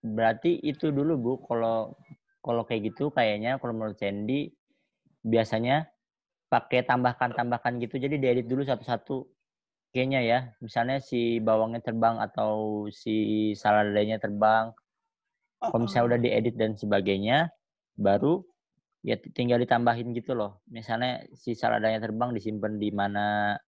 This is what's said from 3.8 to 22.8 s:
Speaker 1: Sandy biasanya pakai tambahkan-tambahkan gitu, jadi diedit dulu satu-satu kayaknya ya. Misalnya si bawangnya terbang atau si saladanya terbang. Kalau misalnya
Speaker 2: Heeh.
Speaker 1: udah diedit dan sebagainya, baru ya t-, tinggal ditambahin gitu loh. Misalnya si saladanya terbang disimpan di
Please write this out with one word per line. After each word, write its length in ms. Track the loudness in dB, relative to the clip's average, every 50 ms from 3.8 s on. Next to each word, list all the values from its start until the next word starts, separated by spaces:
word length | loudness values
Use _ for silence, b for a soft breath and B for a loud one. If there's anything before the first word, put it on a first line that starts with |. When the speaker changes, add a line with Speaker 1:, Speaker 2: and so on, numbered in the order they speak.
| -4 -6 -6
Speaker 1:
Sandy 560 | -4 -4 -4 -4 -4 -4 -2 -2 -2 -2 -6 _ _ _ _ _ _ _ _ _ _ _ _ _ _ _
biasanya 640 | 2 2 2 2 2 0 -2 0 2 0 0 0 -4 _ _ _ _ _ _ _ _ _ _ _ _
pakai 320 | 0 0 0 2 0 0 2
tambahkan-tambahkan 960 | 2 0 2 2 0 0 0 -2 -2 0 -2 -2 -2 -2 -2 -2 -4 -2 -2
gitu, 160 | -6 -6 -6
jadi 240 | -4 -4 -2 -2 0
diedit 240 | 2 2 2 2 0
dulu 160 | -2 -2 -2
satu-satu 640 | 0 -2 -2 -4 -2 -4 -4 -4 -4 -6 -8 -8 -8 _ _ _ _ _ _ _ _ _ _ _ _ _
kayaknya 320 | _ -2 0 2 2 0
ya. 180 | 2 4 2 2 0 -4 -12 _
Misalnya 400 | -16 -6 -2 -2 0 0 0 -4
si 400 | -4 -2 -2 0 2 2 0 0
bawangnya 400 | 2 2 4 4 2 0 -2 -6
terbang 400 | -6 -4 -2 2 2 2 2 0
atau 640 | -4 -4 _ -2 -2 0 0 -2 -2 -4 -4 -4 -6 -8
si 580 | -10 -10 -6 -2 0 0 0 0 0 0 0 0 -2
saladanya 640 | 0 2 4 4 4 4 4 2 2 2 2 -2 -4
terbang. 480 | -4 -4 -2 2 4 4 4 4 2 0 -8 _ _ _ _ _ _ _ _ _ _ _ _ _ _ _ _
Kalau 240 | _ -4 -2 0 0
misalnya 240 | 0 2 2 2 2
Speaker 2:
Heeh. 60 | 4
Speaker 1:
udah 80 | 2 2
diedit 340 | 2 2 2 2 0 0 0
dan 220 | 0 -2 -2 -2
sebagainya, 720 | -4 -2 0 2 2 2 2 0 0 2 2 2 2 2 0 -4 _ _ _ _ _ _ _ _
baru 480 | 0 2 4 4 4 4 2 2 0 -2 _ _ _ _ _ _ _ _ _ _ _
ya 160 | -4 -4 -4
t-, 140 | -4 -6 -12
tinggal 240 | -6 -4 0 2 2 2
ditambahin 540 | 4 2 2 4 4 2 2 0 -2 -6
gitu 240 | -6 -6 -4 -4 -4
loh. 240 | -2 -2 -4 -6 -14 _ -16
Misalnya 560 | -16 -14 -6 -6 -4 -2 -2 -2 -4 -6 -10 -16
si 240 | -20 -12 _ -6 -6
saladanya 420 | -2 0 0 0 2 2 2 0 0
terbang 320 | -2 -4 -2 -2 -2 -2
disimpan 460 | -2 -4 -4 -6 -6 -4 -4 -4 -4
di 160 | -2